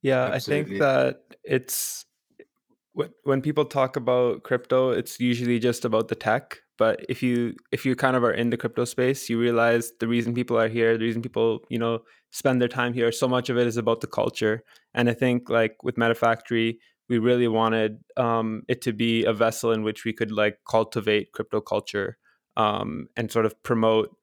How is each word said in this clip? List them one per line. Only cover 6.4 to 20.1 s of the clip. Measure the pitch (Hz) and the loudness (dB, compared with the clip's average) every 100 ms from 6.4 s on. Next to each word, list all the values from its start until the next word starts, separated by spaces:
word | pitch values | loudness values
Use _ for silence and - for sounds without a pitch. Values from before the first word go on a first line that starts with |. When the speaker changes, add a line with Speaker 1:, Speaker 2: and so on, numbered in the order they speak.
| - - _ _ | -2 -20 _ _
Speaker 1:
But | 113 - - | 2 2 -4
if | 117 | -2
you, | 127 120 120 - _ | 0 0 0 -6 _
if | 123 135 | -4 -2
you | 127 | 0
kind | 135 127 | 2 2
of | |
are | 120 | 2
in | - 120 | 0 0
the | 120 | -2
crypto | 117 - 120 | -4 -4 -4
space, | - 127 135 - | 0 0 0 -2
you | 117 | 0
realize | 120 117 117 117 117 - | 2 4 4 2 0 -4
the | 117 | 0
reason | 120 117 120 | 0 0 -2
people | 123 117 | 0 0
are | 110 | 2
here, | 117 113 117 | 2 2 2
the | 113 | 0
reason | 113 | -2
people, | 117 117 113 110 - | -4 0 0 0 -4
you | 117 | -4
know, | 117 113 _ _ _ | -2 -4 _ _ _
spend | - 139 127 | -2 0 2
their | 120 | 0
time | 123 123 | 0 -2
here, | 123 117 | 0 0
so | 117 131 | 0 0
much | 127 123 | 0 0
of | 123 | 0
it | 120 | 0
is | 113 | 0
about | 113 113 | 0 0
the | - | -2
culture. | - - - 110 113 - - _ | -2 -2 0 -2 -2 -8 -20 _
And | - 120 | 0 0
I | |
think, | 117 127 123 123 | 2 0 0 0
like, | 117 110 - | 0 0 -2
with | - 123 | -8 0
Meta | 117 117 | 0 2
Factory, | 113 113 - 117 113 113 _ _ _ | 2 0 -2 -2 0 -4 _ _ _
we | 120 | 0
really | 113 123 120 | 2 2 2
wanted, | 110 113 110 110 107 _ - | 2 2 2 0 -4 _ -2
um, | 120 117 110 110 - | 0 0 -2 -6 -4
it | 123 | -4
to | - | -4
be | 107 117 113 117 | -2 0 2 0
a | |
vessel | 107 113 113 117 | 2 0 0 -2
in | 113 | 0
which | 107 107 | -2 -4
we | 117 | -6